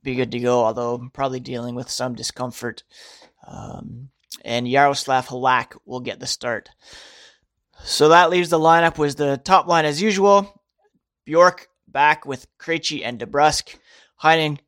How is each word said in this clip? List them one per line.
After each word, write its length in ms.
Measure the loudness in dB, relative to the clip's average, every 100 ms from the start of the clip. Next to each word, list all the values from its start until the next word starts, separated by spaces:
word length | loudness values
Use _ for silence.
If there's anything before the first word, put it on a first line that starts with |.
be 100 | -8
good 160 | -4 -4
to 80 | -4
go, 260 | 0 2
although 460 | 0 -2 -6 -8 -10
probably 280 | -8 -6 -6
dealing 340 | -10 -10 -10
with 160 | -10 -10
some 240 | -8 -8
discomfort. 680 | -8 -10 -10 -12 -10 -12 -12 -18 -20 -20 -20 _ _
Um, 640 | -20 -18 -16 -16 -16 -18 -20 _ _ -18
and 240 | -8 -6 -2
Yaroslav 580 | 2 2 2 -2 -4 -4
Halak 500 | -4 0 0 -2 -12
will 140 | -14 -12
get 220 | -10 -10
the 80 | -10
start. 420 | -8 -6 -8 -10 _ _ -20 -20 -20 -20 _ _ _ _ _
So 280 | -8 2 6
that 200 | 8 6
leaves 200 | 2 0
the 100 | 2
lineup 380 | 4 4 4 0
was 180 | -4 -2
the 200 | -4 -4
top 300 | 2 2 4
line 180 | 2
as 160 | 0 0
usual. 640 | -2 2 4 4 2 _ _ _ _ _ _ _
Bjork 420 | -2 4 4 4 -8 _ _
back 360 | 0 2 2
with 220 | -4 -12 -12 _
Krejci 460 | -6 -6 -6 -8
and 140 | -8 -10
DeBrusk, 560 | -6 2 2 2 -6 -16 _ _ _ _
Heinen, 380 | 2 2 0 -4